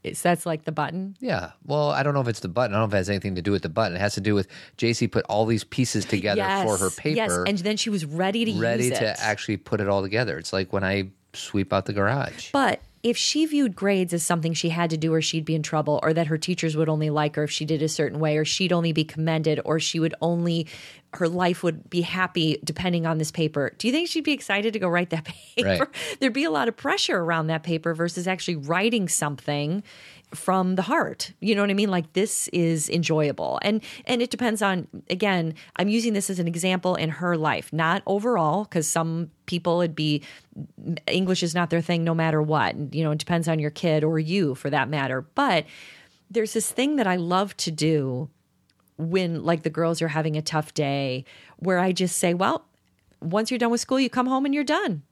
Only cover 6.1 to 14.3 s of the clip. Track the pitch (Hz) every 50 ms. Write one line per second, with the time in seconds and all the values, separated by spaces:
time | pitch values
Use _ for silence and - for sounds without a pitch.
6.1 | - 98 90 104 101 - 98 95 98 98 95 110 104 90 95 92 - - - 151
7.1 | 156 240 220 - 87 90 90 95 208 190 170 208 214 208 - 226 208 190 160 147
8.1 | 151 170 185 190 196 233 233 135 98 104 113 117 117 117 123 123 127 - 117 107
9.1 | - - - 110 104 - - - 107 95 _ - 117 104 101 98 98 98 95 98
10.1 | 104 113 127 104 71 - 82 - - 95 95 - - 98 95 95 98 101 95 98
11.1 | - _ _ _ - - - - - 101 95 - 104 98 95 - 101 101 98 104
12.1 | 131 139 123 - - - - - - 277 269 208 - - - - _ _ - 233
13.1 | 233 - - - - 302 320 311 302 294 277 233 180 - 196 202 202 190 185 170
14.1 | 170 170 - -